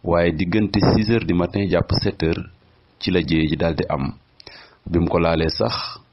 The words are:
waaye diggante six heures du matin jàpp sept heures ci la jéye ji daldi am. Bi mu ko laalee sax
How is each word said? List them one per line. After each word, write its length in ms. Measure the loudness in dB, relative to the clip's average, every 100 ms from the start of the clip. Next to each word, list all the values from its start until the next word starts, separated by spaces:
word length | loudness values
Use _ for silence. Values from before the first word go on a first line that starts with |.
waaye 280 | 0 2 2
diggante 480 | 0 0 0 2 2
six 300 | 2 2 2
heures 140 | 0 2
du 80 | 0
matin 320 | 0 -2 0
jàpp 220 | 0 0 -2
sept 220 | -2 -2
heures 220 | -2 -2 -6 -16 _ _ _ _
ci 120 | 0
la 80 | 0
jéye 260 | 2 0 0
ji 80 | 0
daldi 280 | -2 -2 -4
am. 240 | -4 -4 -8 _ _ -20 -20 -20 _ -4
Bi 80 | 0
mu 80 | 2
ko 120 | 2
laalee 300 | 2 2 0
sax 500 | -2 -4 -4 -8 -14 _